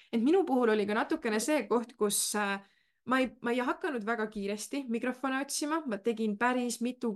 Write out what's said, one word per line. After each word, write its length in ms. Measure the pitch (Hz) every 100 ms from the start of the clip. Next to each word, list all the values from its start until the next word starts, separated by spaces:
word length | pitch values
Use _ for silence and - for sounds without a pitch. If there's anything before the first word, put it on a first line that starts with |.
| -
Et 100 | 233
minu 200 | 240 381 349
puhul 280 | 262 240
oli 100 | 214 208
ka 80 | 214
natukene 400 | 269 320 233 214
see 220 | 233 302 208
koht, 240 | 233 233 -
kus, 220 | 208 202 - 214
äh, 220 | 202 196 - _ _ _ -
ma 120 | 262
ei, 80 | 262 - 240
ma 80 |
ei 80 | 247
hakanud 400 | 247 349 359 254
väga 220 | 202 233 214
kiiresti 540 | 214 196 208 - 277 269
mikrofone 480 | 226 254 254 269 262
otsima, 380 | 277 - 294 320 311
ma 140 | 202
tegin 320 | 233 220 220 202
päris 420 | 240 247 247 233
mitu 300 | 233 247 240